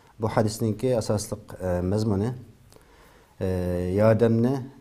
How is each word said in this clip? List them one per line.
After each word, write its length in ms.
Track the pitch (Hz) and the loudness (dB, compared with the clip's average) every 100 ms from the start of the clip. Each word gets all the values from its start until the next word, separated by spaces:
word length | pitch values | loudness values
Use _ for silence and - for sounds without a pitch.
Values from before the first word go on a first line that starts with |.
| - - | -20 -8
bu 80 | 107 | -2
hadisninki 600 | 123 107 - 113 101 131 117 | 0 0 0 -2 0 0 0
asosliq, 420 | - 104 - 101 - - | 0 -2 -4 -10 -12 -8
e, 200 | 92 90 | -4 -2
mazmuni, 500 | 90 104 110 95 113 127 - - - - - - - - _ - | 0 0 0 0 -2 -6 -14 -20 -20 -20 -20 -20 -20 -20 _ -6
e, 60 | 95 92 90 90 90 98 | -4 -2 -2 -2 -2 4
yordamni, 540 | 110 110 113 113 120 135 127 - | 4 6 4 4 2 0 -6 -16